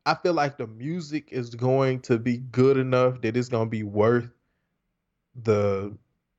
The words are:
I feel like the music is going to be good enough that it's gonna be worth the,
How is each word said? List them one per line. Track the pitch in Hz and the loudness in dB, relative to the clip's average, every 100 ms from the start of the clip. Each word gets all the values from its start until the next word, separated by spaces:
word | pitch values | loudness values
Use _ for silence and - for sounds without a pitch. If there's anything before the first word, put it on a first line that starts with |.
| 147 | -2
I | 156 | 0
feel | 180 | 0
like | 165 143 135 | 0 -2 -4
the | 113 | -10
music | 110 139 180 147 151 - | -8 -8 -6 -6 -8 -6
is | 131 117 117 | -8 -8 -2
going | 127 135 131 127 | 0 2 2 0
to | - 117 | 0 0
be | 120 120 | 0 -4
good | 127 123 131 139 | -2 2 4 4
enough | 131 127 127 123 | 2 2 2 0
that | 113 120 | -2 -2
it's | 120 | -2
gonna | 120 113 | -2 -2
be | 110 | -4
worth | 104 104 107 120 120 _ _ _ _ _ _ _ _ _ _ 123 | -2 2 4 2 0 _ _ _ _ _ _ _ _ _ _ -6
the, | 113 107 101 98 101 104 _ _ _ | 0 2 2 -2 -6 -14 _ _ _